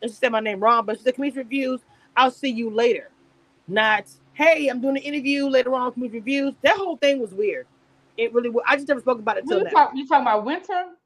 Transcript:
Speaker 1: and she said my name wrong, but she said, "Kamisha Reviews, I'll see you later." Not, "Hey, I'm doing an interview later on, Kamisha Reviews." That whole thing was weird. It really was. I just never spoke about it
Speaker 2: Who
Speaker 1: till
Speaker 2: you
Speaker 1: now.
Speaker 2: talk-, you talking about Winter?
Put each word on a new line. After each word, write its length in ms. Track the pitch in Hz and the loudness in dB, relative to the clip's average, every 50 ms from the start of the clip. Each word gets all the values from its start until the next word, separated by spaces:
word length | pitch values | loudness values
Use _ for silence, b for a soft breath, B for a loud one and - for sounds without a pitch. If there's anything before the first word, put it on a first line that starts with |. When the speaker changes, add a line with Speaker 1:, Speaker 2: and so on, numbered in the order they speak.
| - | -10
Speaker 1:
and 80 | 233 | -10
she 40 | 214 | -4
said 160 | - - 247 | -2 0 0
my 80 | 226 220 | 0 0
name 200 | 220 220 208 190 | -2 -2 -2 2
wrong, 260 | 202 226 240 233 220 | 4 4 4 4 2
but 140 | 202 214 - | 0 -6 -2
she 40 | - | -2
said, 120 | 254 247 | -2 -2
"Kamisha 220 | - 277 285 254 269 | -2 -4 -4 -4 -6
Reviews, 440 | 262 220 254 277 269 254 254 247 b b b b b b _ | -8 -6 -4 -4 -2 -2 -4 -6 b b b b b b _
I'll 140 | 240 254 269 | 2 2 2
see 220 | 254 - - 269 | 2 -2 -4 -4
you 180 | 233 220 233 220 | -4 -4 -4 -4
later." 400 | 214 220 233 247 214 151 127 - _ _ _ _ _ _ _ _ _ _ _ - | 0 0 2 2 2 0 -4 -12 _ _ _ _ _ _ _ _ _ _ _ -4
Not, 380 | 180 214 220 220 214 208 202 - - _ _ _ _ | 0 0 2 2 0 0 -2 -8 -20 _ _ _ _
"Hey, 340 | - 294 330 320 311 294 269 | 2 4 4 4 4 2 -2
I'm 120 | 254 247 | -2 -2
doing 180 | 233 269 269 269 | -2 -2 -2 -2
an 60 | 262 | -4
interview 440 | 285 294 302 247 277 277 285 277 277 | -6 -6 -4 -2 0 0 0 0 2
later 260 | 262 254 254 247 262 | 2 2 2 2 0
on, 180 | 254 247 254 247 | -2 -2 -4 -4
Kamisha 200 | 247 254 233 208 | -6 -8 -8 -8
Reviews." 400 | 233 208 233 277 277 277 277 - - | -8 -6 -4 -2 -2 -2 -2 -4 0
That 160 | - 285 392 392 | 2 2 2 2
whole 200 | 392 359 320 240 | 0 -4 -4 0
thing 220 | - 277 277 269 | 0 0 2 0
was 140 | 240 202 185 | -2 -6 -4
weird. 320 | 196 214 202 160 131 127 - _ _ _ _ _ _ _ _ _ - | -4 -4 -2 -4 -6 -10 -14 _ _ _ _ _ _ _ _ _ -6
It 140 | 226 226 | -4 0
really 180 | 226 240 247 240 | 0 0 0 0
was. 140 | 220 233 - - | -2 -2 0 0
I 80 | 269 | 0
just 120 | 285 285 285 | 0 0 -2
never 140 | 285 247 | -2 -2
spoke 160 | - 254 254 226 | 0 -2 -2 -2
about 200 | 208 226 208 - | -2 -4 -4 -4
it 80 | 247 | -2
Speaker 2:
Who 40 | 277 | -2
Speaker 1:
till 80 | 359 370 | 0 0
Speaker 2:
you 60 | 392 | 0
Speaker 1:
now. 60 | 349 | 2
Speaker 2:
talk-, 200 | 415 359 294 - 254 | 4 4 4 4 2
you 120 | 262 285 262 | -4 -2 2
talking 140 | 311 277 | 2 2
about 240 | 254 247 214 214 208 | 4 2 0 0 0
Winter? 400 | 240 302 359 359 - 381 359 359 359 339 _ _ | -4 -6 -6 -6 -4 -4 -4 -4 -6 -10 _ _